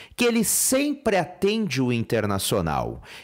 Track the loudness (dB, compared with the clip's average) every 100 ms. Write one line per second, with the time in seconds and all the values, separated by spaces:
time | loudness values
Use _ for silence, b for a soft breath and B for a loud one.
0 | B B 2 2 2 0 2 2 0 -2
1 | 0 0 0 0 0 0 -2 0 0 0
2 | 0 0 0 0 0 0 0 0 -4 -8
3 | B B